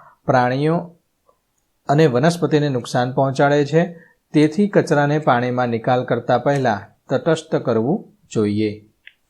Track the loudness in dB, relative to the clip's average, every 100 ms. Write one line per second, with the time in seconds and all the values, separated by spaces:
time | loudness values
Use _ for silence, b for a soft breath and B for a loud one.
0 | b b 0 2 2 0 0 -2 -6 -18
1 | _ _ _ _ _ _ _ _ -2 2
2 | 2 2 0 0 0 0 0 -4 -4 -4
3 | -2 -2 -2 2 2 2 2 0 0 B
4 | B B _ 2 2 2 0 2 2 2
5 | 2 0 0 0 0 -2 -2 -2 -2 -2
6 | 0 -2 0 0 0 0 0 -4 -8 _
7 | -6 -2 0 -2 -2 -4 0 0 0 -2
8 | -6 _ -8 -2 -2 0 -4 -6 -16 _
9 | -20 _